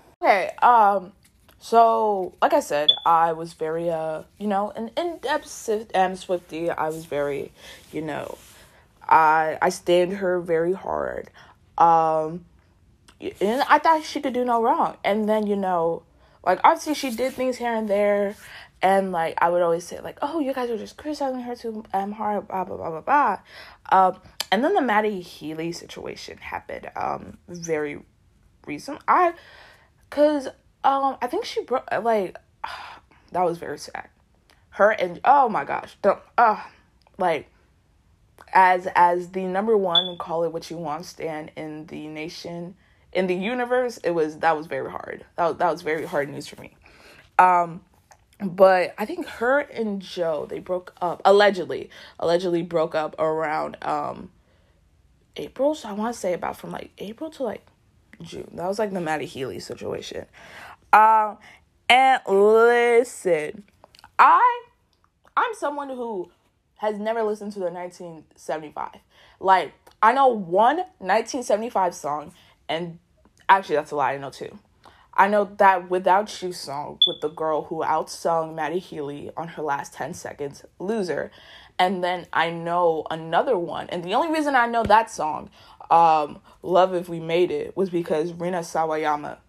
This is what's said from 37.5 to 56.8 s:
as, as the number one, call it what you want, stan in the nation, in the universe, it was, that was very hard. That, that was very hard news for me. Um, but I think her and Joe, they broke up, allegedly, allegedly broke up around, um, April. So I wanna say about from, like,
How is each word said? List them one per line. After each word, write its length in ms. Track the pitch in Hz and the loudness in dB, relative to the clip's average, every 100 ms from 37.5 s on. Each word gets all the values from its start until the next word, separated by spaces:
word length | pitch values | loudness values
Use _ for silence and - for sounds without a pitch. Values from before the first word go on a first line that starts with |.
| _ _ _ _ _ _ _ _ _ - | _ _ _ _ _ _ _ _ _ 0
as, 360 | 185 185 185 180 - | 4 6 4 0 4
as 340 | 175 175 175 | 4 2 -4
the 140 | 190 | -6
number 320 | 185 185 220 214 | -4 -2 0 2
one, 420 | 185 170 180 175 | 2 0 -2 -8
call 240 | - 165 | -6 -2
it 100 | 165 | -2
what 180 | 165 - | -4 -10
you 40 | 170 | -10
want, 300 | 160 151 175 | -8 -8 -12
stan 460 | - 160 151 160 | -10 -8 -8 -12
in 320 | - 156 151 156 | -12 -12 -12 -14
the 220 | 151 151 | -14 -14
nation, 640 | 156 160 - 170 170 170 - _ _ _ | -12 -12 -12 -12 -10 -12 -16 _ _ _
in 160 | - 185 | -2 0
the 60 | |
universe, 640 | 185 196 247 240 247 247 233 | 0 -2 -4 0 0 0 -2
it 120 | 165 | -2
was, 280 | 170 156 156 | 0 -2 0
that 180 | 160 156 | 0 0
was 100 | 165 | -4
very 240 | 135 127 | -8 -8
hard. 340 | - - - - - | -10 -12 -14 -12 -2
That, 220 | 170 - | -2 2
that 120 | 170 | 0
was 120 | 160 | 0
very 220 | 170 160 | -4 -4
hard 240 | 135 160 143 | -4 -4 -4
news 200 | 139 - | -8 -14
for 120 | - | -16
me. 140 | - _ _ _ - - _ - | -20 _ _ _ -20 -20 _ 4
Um, 440 | 185 180 170 170 _ _ _ - _ - | 6 6 2 -6 _ _ _ -20 _ -10
but 540 | 196 180 190 185 170 - | -6 6 8 8 2 -4
I 60 | |
think 220 | 214 349 285 | -8 -6 -10
her 340 | - 240 277 | -4 2 2
and 420 | 285 240 220 202 | 0 -6 -6 -6
Joe, 440 | 185 180 165 151 - | -10 -6 -4 -4 -6
they 100 | - | -10
broke 360 | 185 185 - - | -6 -8 -8 -8
up, 220 | 175 - | -6 0
allegedly, 640 | 196 202 208 190 139 131 - - - - | 4 6 6 2 -6 -8 -10 -18 -20 -6
allegedly 440 | 165 175 185 170 | 0 0 2 -2
broke 320 | 170 170 160 | 0 -2 0
up 240 | 156 156 - | -2 -4 -2
around, 560 | 160 156 151 156 151 - | -2 0 -2 -4 -6 -8
um, 480 | - 151 135 127 127 _ _ _ _ _ _ _ _ _ _ - | -6 -4 -6 -10 -16 _ _ _ _ _ _ _ _ _ _ -14
April. 380 | 147 - 277 | -12 -2 -2
So 140 | 302 220 | -2 -8
I 40 | |
wanna 200 | 202 226 | -6 -6
say 200 | 233 190 | -4 -4
about 240 | 170 - - | -4 -6 -8
from, 160 | 175 | -12
like, 180 | 175 | -12